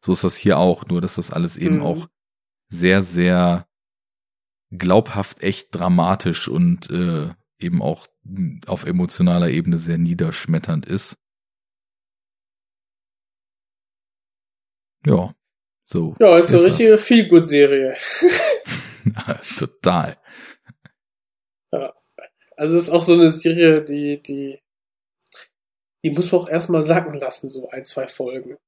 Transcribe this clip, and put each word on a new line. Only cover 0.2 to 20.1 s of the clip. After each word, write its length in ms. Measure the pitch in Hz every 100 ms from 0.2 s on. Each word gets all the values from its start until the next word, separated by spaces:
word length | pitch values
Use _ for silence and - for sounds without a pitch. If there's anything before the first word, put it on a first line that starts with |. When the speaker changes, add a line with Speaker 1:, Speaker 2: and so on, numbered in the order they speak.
| 92
Speaker 1:
das 100 | -
hier 220 | 101 78
auch, 280 | 90 85 -
nur 120 | 87
dass 160 | 92 -
das 160 | 87
alles 240 | - 85 -
eben 200 | 85 -
Speaker 2:
Mhm. 40 |
Speaker 1:
auch 240 | 76 85 - _ _ _ _ _ _
sehr, 340 | 85 92 95
sehr 640 | 92 87 90 90 87 87 - _ _ _ _ _ _ _ _ _ _ 92
glaubhaft, 640 | 87 98 117 101 98 -
echt 320 | 95 98 -
dramatisch 760 | 82 90 87 85 98 90 82 -
und, 400 | 76 87 87 -
äh, 380 | 87 87 80 78 - _ _
eben 220 | 87 87
auch 240 | 62 82 - _ - 95 85 - -
auf 180 | 90 85
emotionaler 640 | 90 90 - 90 87 85
Ebene 280 | 69 85 85
sehr 180 | 82 82
niederschmetternd 880 | 85 85 82 80 - 82 - 80 -
ist. 320 | 95 - - _ _ _ _ _ _ _ _ _ _ _ _ _ _ _ _ _ _ _ _ _ _ _ _ _ _ _ _ _ _ _ _ _ _ _ _ _ _ 147
Ja, 280 | - 90 - _ _ _ _ _
so 300 | - 165 -
Speaker 2:
Ja, 180 | 214 170
ist 120 | 175
eine 80 | 175
Speaker 1:
ist 60 |
das. 20 | 180
Speaker 2:
richtige 320 | - 226 214
Feel-Good-Serie. 1000 | - 233 185 170 160 147 139 139 131 - - -
<laughs> 840 | 349 - 659 494 - - - - -
Speaker 1:
<laughs> 520 | 107 - 117 - -
Total. 600 | - _ - 90 76